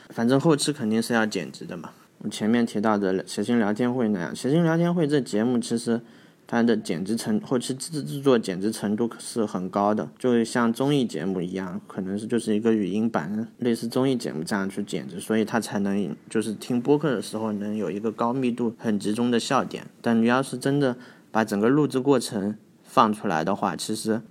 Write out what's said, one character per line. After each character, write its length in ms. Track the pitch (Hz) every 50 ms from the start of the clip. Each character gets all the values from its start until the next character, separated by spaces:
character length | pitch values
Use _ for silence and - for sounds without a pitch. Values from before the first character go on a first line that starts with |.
| - -
反 140 | - 117 117
正 140 | 120 135 135
后 160 | 143 165 151
期 160 | 143 - 151
肯 180 | 143 - 117 107
定 120 | 110 113
是 120 | 113 - 120
要 120 | 113 110
剪 260 | 107 104 92 76 65
辑 140 | - - -
的 100 | 85 90
嘛。 140 | 87 78 - - - - _ _ -
我 100 | - 110
前 200 | - - 110 107
面 160 | 117 120 117
提 140 | 113 - 107
到 180 | 104 113 107
的 300 | 101 98 92 95 92 -
谐 160 | - - 104 101
星 160 | 120 120 120
聊 140 | 104 101 107
天 200 | 117 123 123 123
会 140 | 127 117
那 140 | 107 104 90
样， 120 | 82 60 -
谐 160 | - - 123
星 140 | 151 170 170
聊 140 | 160 165
天 180 | 165 170 175 175
会 100 | 180 156
这 140 | 139 147 135
节 240 | 120 - 104 104 113
目 160 | 127 123 120
其 180 | 113 - 120
实 220 | 113 - 117 113 117 - - - - - - - _ _
它 160 | - 117 117
的 140 | 117 117 110
剪 260 | 107 - - 90 78 92
辑 120 | 98 113
程-， 240 | 113 - 113 107 101 -
后 140 | - -
期 160 | 151 - - 127
制-， 300 | 131 - - 156 147 139
制 180 | 151 147 139
作 160 | 135 139 127
剪 220 | 113 - 98 90 92
辑 120 | 98 110
程 240 | 107 - 113 101 107
度 140 | 110 117 113 -
是 280 | - - - - 120 107
很 240 | 107 - 92 92 92
高 240 | 92 101 101 104 107
的， 160 | 104 78 76 - -
就 240 | - 127 120 117 113
像 280 | 113 - 127 117 117
综 220 | 113 - 135 143 147
艺 120 | 139 120
节 200 | 104 - 76 82
目 160 | 98 92 92
一 120 | 85 90 92
样， 260 | 95 95 90 90 107 -
可 140 | - - 107
能 180 | 92 92 98 104
是 80 | 113
就 100 | 101 120
是 160 | 113 - 110 107
一 60 | 107
个 140 | 113 113 113
语 140 | 107 98
音 220 | 87 95 110 113 113
版， 380 | - 85 73 90 104 107 117 - - -
类 140 | 117 123 117
似 140 | - 113
综 200 | 117 - 127 131
艺 80 | 139 131
节 160 | 113 - 71
目 120 | 62 76 80
这 120 | - 110
样 140 | 98 95 95
去 140 | - 101 101
剪 240 | - - 85 65
辑， 120 | 69 - 98
所 180 | - - 110
以 60 | 110 104
它 160 | 104 - 113
才 200 | 104 - 110 101
能 360 | 101 98 98 104 95 71 - - - -
就 120 | - 110
是 120 | 104 113 101
听 280 | - - - 127 123
播 160 | 120 139 147
客 120 | 147 165 147
的 120 | 120 98
时 160 | 107 - -
候 140 | 110 110 110 104
能 220 | 98 101 104 107
有 140 | 110 98 80
一 100 | 92 101
个 120 | 110 113
高 200 | 104 - 120 117 123
密 180 | 135 131 120
度、 220 | 117 120 120 110 110
很 220 | - - 117 104 98
集 140 | - 101 107
中 180 | 120 120 123
的 80 | 120 113
笑 240 | - - 139 120 90
点。 240 | - - - - - - -
但 200 | - 120 117 113
你 60 | 113
要 160 | 120 123 131 135
是 140 | - 131
真 220 | 123 - 139 139 143
的 160 | 139 127 123 - - - - - - _
把 120 | - 110 113
整 120 | - 104
个 120 | 101 107 120
录 180 | 139 151 147
制 120 | 131 127 131
过 200 | 127 143 139 120
程 360 | 117 - 123 101 98 104 107 - - - - _ _
放 280 | - - 135 117 107 104
出 140 | - -
来 160 | 101 82 78 85
的 120 | 95 101
话， 200 | - 110 95 78
其 200 | - - - 110
实 260 | 110 - 110 110 113 - -